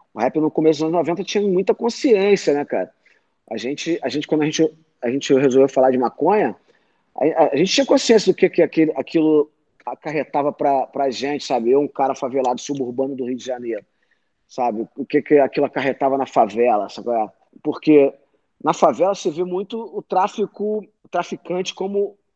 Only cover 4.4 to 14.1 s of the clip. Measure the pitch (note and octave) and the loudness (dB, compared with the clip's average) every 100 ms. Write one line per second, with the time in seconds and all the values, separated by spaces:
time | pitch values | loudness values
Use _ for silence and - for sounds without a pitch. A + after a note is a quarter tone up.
4.4 | D3+ D3 D#3+ - _ - A#2+ C3+ - C3 | 0 0 -2 -2 _ -8 -4 -4 2 4
5.4 | C#3 C3 C3+ C3+ C3 B2+ A#2+ - D#3 G#3 | 4 4 4 4 2 2 -2 0 0 2
6.4 | C#3 - _ _ _ _ _ - D3+ - | 0 -4 _ _ _ _ _ -2 -2 2
7.4 | D3 C3+ F#3+ - C4+ C#4 - A3 F#3 - | 2 2 0 0 2 2 4 4 4 2
8.4 | F#3 - D#3 D#3+ D#3+ C3+ - E3 D#3 D3+ | 2 2 2 2 0 0 -4 0 2 2
9.4 | D3 _ _ _ - C3 D#3+ D3+ B2+ D3+ | 0 _ _ _ -14 -12 -8 -6 -4 -2
10.4 | C#3+ - D3 C3+ A#2 C3+ C#3 G#2+ C3+ C#3+ | -2 -2 0 0 -2 -4 -4 -2 -6 -6
11.4 | - B2+ A2+ C3+ C#3+ - C3+ C3 C3 C3+ | -4 -2 2 2 0 -2 -2 -2 -4 -2
12.4 | B2+ B2 - C#3 B2 B2 C3+ C3 B2 B2+ | -2 -4 -6 -6 -6 -4 -6 -6 -8 -8
13.4 | B2 B2 A#2 G#2+ _ _ _ | -8 -10 -8 -8 _ _ _